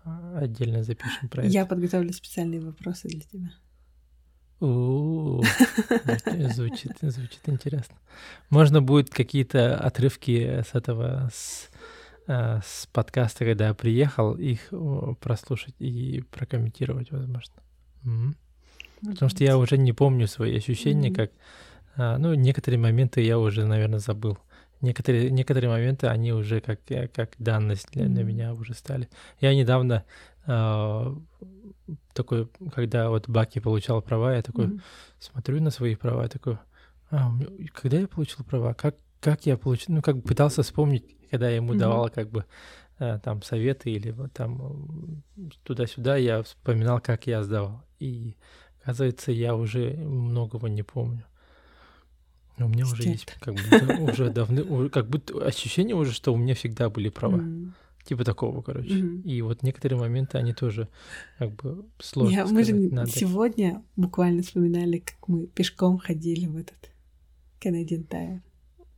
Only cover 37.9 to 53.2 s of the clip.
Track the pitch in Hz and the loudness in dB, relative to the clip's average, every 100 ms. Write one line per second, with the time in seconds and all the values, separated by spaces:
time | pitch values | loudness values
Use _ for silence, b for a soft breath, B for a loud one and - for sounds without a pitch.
37.9 | 147 190 - 151 - 123 131 120 117 147 | 0 0 -2 -4 -6 -6 -2 -2 -2 -4
38.9 | - _ _ 151 151 - 127 139 120 - | -4 _ _ 0 0 0 0 0 -2 0
39.9 | 160 143 131 - 120 147 147 123 - 151 | 0 2 0 0 2 4 2 0 0 2
40.9 | 131 - _ _ 123 120 117 117 107 113 | 0 -2 _ _ -2 0 0 0 2 4
41.9 | 117 117 - 107 110 - B B B B | 2 0 -2 -4 -6 -6 B B B B
42.9 | - 123 107 120 104 - 113 120 135 123 | -6 -4 -4 -4 -6 -4 -2 -2 -2 -4
43.9 | 107 113 110 135 - 117 127 131 143 147 | -4 -6 -8 -10 -8 -8 -8 -10 -10 -12
44.9 | 160 165 156 - - 170 - - 123 120 | -12 -12 -14 -16 -18 -16 -14 -8 -4 -4
45.9 | - 123 139 123 113 110 - - 113 117 | -4 0 2 2 0 -4 -6 -2 0 2
46.9 | 123 - 113 - 113 101 107 101 110 - | 0 0 -2 -2 -4 -2 -2 -4 -8 -18
47.9 | _ 139 120 113 - b b b _ - | _ -10 -8 -10 -12 b b b _ -6
48.9 | 120 135 123 - 117 117 113 113 120 120 | 0 0 0 -2 0 0 0 0 -2 -2
49.9 | 147 156 131 120 120 113 113 113 104 104 | -4 -4 -2 0 -2 -2 -4 -4 -4 -4
50.9 | 127 120 120 - b b b b b b | -6 -4 -6 -10 b b b b b b
51.9 | b b _ _ _ _ - 117 113 131 | b b _ _ _ _ -4 0 0 0
52.9 | 117 117 113 | 0 -2 -2